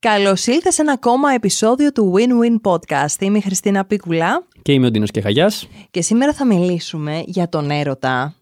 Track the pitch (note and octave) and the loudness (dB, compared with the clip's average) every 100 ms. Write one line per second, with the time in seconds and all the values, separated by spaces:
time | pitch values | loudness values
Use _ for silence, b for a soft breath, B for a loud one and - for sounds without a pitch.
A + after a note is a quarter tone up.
0 | A#3 G#3 G3 F#3+ - C4+ F#4 D#4 D4+ C4+ | 0 2 2 2 2 0 2 0 0 0
1 | A#3+ B3 C#4+ B3+ G#3+ - A3 B3+ D4 C#4 | 0 2 2 2 0 0 0 2 2 2
2 | G3+ F3+ A#3+ B3 A#3 A3+ G#3 E3+ - C#3+ | 2 2 2 2 2 2 2 -2 -2 -4
3 | D3 - G3 G#3+ G3 F#3 G#3 G3 F#3+ G#3 | -2 -2 0 0 0 -2 -2 -2 -2 -4
4 | F3 E3 E3 C#4+ F4+ _ - C#3 B2+ A2 | -2 -2 0 -2 -6 _ 0 2 2 2
5 | G#2+ - G2+ G#2+ F#3 G#3+ - B B F3+ | -2 -2 -2 2 0 0 -12 B B -6
6 | E3+ A3+ C#4 D4 C4 G3 F3+ F3 - E3 | 0 2 0 0 0 2 0 -2 -6 -8
7 | D3 D#3 - F3+ E3+ D#3+ D3 D3 C#3+ C3+ | -8 -8 -6 -4 -2 -2 -4 -4 -4 -4
8 | C3 B2+ C#3 C#3+ | -4 -2 -4 -10